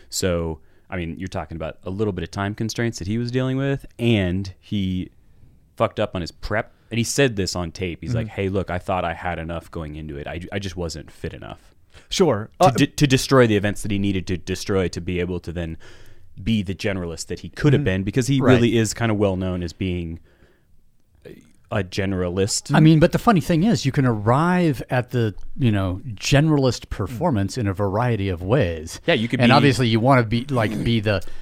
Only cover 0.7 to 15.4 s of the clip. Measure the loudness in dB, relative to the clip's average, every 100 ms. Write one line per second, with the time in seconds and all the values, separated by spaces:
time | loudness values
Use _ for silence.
0.7 | _ -10 -8 -6 -8 -8 -8 -8 -8 -10
1.7 | -10 -8 -4 -2 -2 -6 -4 -4 -4 -6
2.7 | -2 -4 -4 -4 -4 -2 -2 -2 -2 -2
3.7 | -4 -8 -2 2 2 2 -2 -6 -12 -6
4.7 | -2 -2 -4 -6 _ -20 -20 -20 _ _
5.7 | -2 -2 0 -4 -4 -8 -10 -6 -4 -6
6.7 | _ -6 -4 0 2 2 2 -4 -4 -6
7.7 | -6 -8 -6 -4 -4 -4 -4 -2 -2 -2
8.7 | -6 -4 -2 -2 -4 -6 -6 -6 -8 -10
9.7 | -10 -10 -10 -10 -10 -10 -10 -8 -8 -6
10.7 | -6 -8 -8 -14 -12 -12 -12 -16 -18 _
11.7 | _ _ -20 -4 2 2 2 -2 2 4
12.7 | 4 0 2 4 4 4 6 6 4 2
13.7 | -2 -4 0 0 0 -2 -6 -4 -6 -2
14.7 | 0 0 -4 -6 -4 -4 -6